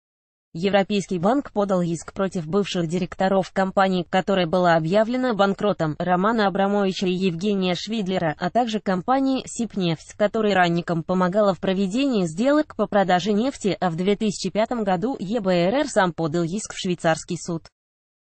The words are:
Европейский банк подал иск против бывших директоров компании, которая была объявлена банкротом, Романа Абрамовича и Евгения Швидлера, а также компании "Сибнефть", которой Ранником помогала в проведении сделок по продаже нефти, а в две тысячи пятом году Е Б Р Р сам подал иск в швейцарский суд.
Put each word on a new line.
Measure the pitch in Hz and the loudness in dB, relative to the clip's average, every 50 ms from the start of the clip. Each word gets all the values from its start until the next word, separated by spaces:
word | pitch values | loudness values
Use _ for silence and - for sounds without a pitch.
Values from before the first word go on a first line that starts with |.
| _ _ _ _ _ _ _ _ _ _ - | _ _ _ _ _ _ _ _ _ _ -8
Европейский | 165 175 196 190 202 190 - 208 202 175 - 196 175 | -4 -2 2 2 2 2 2 0 -2 -2 -2 -4 0
банк | 160 208 262 285 - - | 0 2 0 0 -2 -4
подал | - 208 202 190 190 180 | -2 -2 -2 0 0 0
иск | 175 165 170 156 - - - | 0 0 -4 -6 -8 -12 -6
против | - 196 185 - 190 156 | -4 -4 -4 -4 -6 -6
бывших | 156 170 202 196 - - 185 170 156 | -2 0 -2 0 0 -2 -4 -2 -2
директоров | 165 185 185 - - - 190 190 196 190 175 - | -2 -4 -4 -6 -4 -2 0 2 2 2 0 0
компании, | - 196 190 190 - 202 190 190 185 180 165 - | -2 -2 -2 0 2 2 2 2 2 0 -2 0
которая | - 185 185 - 196 190 180 | -2 -2 0 2 0 0 2
была | 160 185 185 180 175 165 | 2 2 2 4 4 4
объявлена | 165 156 160 190 214 220 220 247 254 254 254 226 | 4 2 2 2 2 2 2 0 -2 0 0 2
банкротом, | 185 196 196 190 - 208 208 180 - 165 156 147 - | 2 2 2 2 0 0 -2 0 0 -2 -4 -2 -2
Романа | 175 180 180 180 190 214 240 226 208 | 0 0 2 2 2 2 2 2 2
Абрамовича | 190 175 196 196 196 202 202 202 190 175 - 208 185 | 2 2 2 0 2 2 2 0 0 -2 -2 -2 -2
и | |
Евгения | 185 180 190 190 165 160 190 214 202 196 185 185 175 | -2 0 0 -2 -2 0 -2 -2 0 0 0 -2 -2
Швидлера, | 170 - 202 226 226 196 180 185 185 175 156 147 - | -2 -4 -6 -6 -4 -4 -2 -2 -2 -2 -2 -2 -2
а | 180 180 | -4 -2
также | - 226 254 226 214 202 | 0 0 0 0 -2 -4
компании | - 202 185 185 - - 262 269 269 269 262 254 - - | -2 -2 -2 -2 0 0 0 2 2 0 0 -2 -4 -8
"Сибнефть", | - - 233 208 - 208 180 170 160 - - - - | -8 -6 -6 -6 -2 -2 0 0 0 -2 -6 -16 -6
которой | - 208 208 - 226 214 208 190 | -2 -2 0 0 0 0 2 4
Ранником | 190 180 170 170 170 165 - 175 165 | 4 4 2 2 -2 -2 -2 -4 -4
помогала | 160 - 180 185 185 180 180 214 214 196 175 | -2 -2 0 0 0 0 2 2 2 2 2
в | - | 0
проведении | - 196 190 190 202 185 196 254 277 277 247 202 180 165 | -2 -2 0 0 0 -2 0 0 0 0 2 0 0 0
сделок | 156 175 240 277 294 302 302 - - | -2 0 2 2 2 2 2 -2 -2
по | - 214 | -4 -4
продаже | - - 202 190 175 180 180 160 214 208 | 0 2 2 2 4 2 2 2 2 0
нефти, | 202 233 277 - - - 196 160 - | 2 0 0 -2 -2 -2 -2 -2 0
а | 190 180 | -2 -2
в | 160 | -2
две | 160 180 202 202 | 0 0 0 0
тысячи | - 220 214 - - - 185 | 2 0 -4 -2 -2 -6 -4
пятом | - 196 214 - 247 233 208 | -2 -2 -2 -2 -2 -4 0
году | 196 185 175 202 254 269 - | 0 0 0 0 -4 -4 -4
Е | 196 175 226 240 | -4 -4 -4 -2
Б | 190 190 180 | 0 2 2
Р | 175 170 185 233 | 4 4 2 2
Р | 285 302 254 | 0 -2 0
сам | - 208 190 180 165 | 2 2 2 2 0
подал | - 165 156 147 175 170 | -2 -4 -2 0 0 -2
иск | 156 180 214 - - | -2 -4 -6 -8 -8
в | - - | -12 -8
швейцарский | - 185 180 - - 165 160 160 - - 180 156 | -4 -4 -4 0 0 0 0 0 -2 -8 -8 -8
суд. | - - 170 165 - - _ _ _ _ _ _ _ _ _ _ _ | -6 -6 -8 -8 -8 -12 _ _ _ _ _ _ _ _ _ _ _